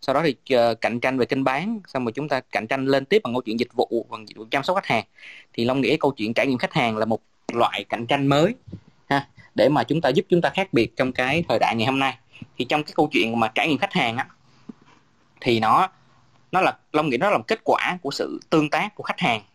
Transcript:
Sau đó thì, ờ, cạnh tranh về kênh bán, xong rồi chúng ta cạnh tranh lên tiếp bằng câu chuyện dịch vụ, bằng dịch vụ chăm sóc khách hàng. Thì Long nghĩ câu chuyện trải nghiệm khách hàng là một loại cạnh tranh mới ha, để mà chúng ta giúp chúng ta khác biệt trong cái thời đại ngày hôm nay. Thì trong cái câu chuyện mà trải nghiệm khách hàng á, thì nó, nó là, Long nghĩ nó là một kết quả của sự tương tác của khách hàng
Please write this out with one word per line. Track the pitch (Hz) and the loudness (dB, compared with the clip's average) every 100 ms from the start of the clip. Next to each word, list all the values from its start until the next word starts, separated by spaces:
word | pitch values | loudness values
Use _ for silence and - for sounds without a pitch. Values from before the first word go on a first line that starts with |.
Sau | - 139 | 0 0
đó | 165 | 0
thì, | 127 - 123 | -2 0 4
ờ, | 117 113 | 4 2
cạnh | 107 117 | -2 -2
tranh | 131 131 | -2 0
về | 120 | 0
kênh | 135 | 0
bán, | 135 135 190 226 185 | 0 -2 -4 -8 -6
xong | 135 120 | -6 -4
rồi | |
chúng | 117 147 | -4 -4
ta | 131 | -4
cạnh | - - 110 | -4 -6 -4
tranh | 135 131 | -4 2
lên | 135 135 | 0 2
tiếp | 208 | 0
bằng | - | 0
câu | 123 | -6
chuyện | 123 110 | -4 -4
dịch | 117 | -4
vụ, | 120 - 117 107 | -2 0 0 -4
bằng | 113 104 | -14 -16
dịch | - | -18
vụ | 110 | -6
chăm | 139 | -4
sóc | 139 185 | -2 -2
khách | - | 0
hàng. | 120 - _ - - - | -2 -2 _ -20 -20 -16
Thì | - 117 | -4 0
Long | 131 | 2
nghĩ | 120 156 | 2 2
câu | 147 | 0
chuyện | - 107 | -2 -4
trải | 113 123 | 0 0
nghiệm | 131 | 0
khách | 185 | -2
hàng | - 120 110 | 0 0 0
là | 110 | -2
một | 113 _ _ - | -2 _ _ -8
loại | 120 113 98 104 | 0 0 -2 -6
cạnh | 104 117 | -6 -2
tranh | 143 139 | 0 2
mới | 139 170 254 - - _ _ _ | 4 2 0 -12 -18 _ _ _
ha, | 139 - - - - | -2 -2 -18 -18 0
để | 110 | 2
mà | 202 | 2
chúng | 117 151 | 0 0
ta | 165 | 2
giúp | 135 - | 0 2
chúng | 175 | 2
ta | 156 | 2
khác | - 190 | -2 -2
biệt | 135 113 - | 0 0 0
trong | 127 | -2
cái | 127 127 151 165 | 0 0 0 0
thời | 113 | 0
đại | 90 113 | 2 0
ngày | 139 | 0
hôm | 135 | 0
nay. | 135 - _ - - _ | -2 -4 _ -20 -20 _
Thì | 139 | -2
trong | 151 | -2
cái | 147 - | -2 0
câu | 151 | 0
chuyện | 127 87 113 | 2 0 0
mà | 110 - | 0 0
trải | 147 | 0
nghiệm | 135 | 0
khách | 196 | 0
hàng | 180 123 117 | 0 -2 -2
á, | - - _ _ _ - _ _ _ _ _ _ | -8 -12 _ _ _ -20 _ _ _ _ _ _
thì | 135 117 | 0 2
nó, | 110 127 185 _ _ _ _ _ _ | 4 4 2 _ _ _ _ _ _
nó | 175 | 0
là, | 170 - _ | 2 0 _
Long | 147 156 | -2 0
nghĩ | 120 | 0
nó | 190 | 2
là | 180 | 0
một | 113 | 0
kết | 220 | -4
quả | - 127 127 180 | 0 0 0 -4
của | - | -6
sự | - 78 - - | -6 -6 -6 0
tương | 165 151 | 0 2
tác | 151 196 _ | 0 -4 _
của | |
khách | - 208 | -10 -2
hàng | 156 113 - | 0 -2 -6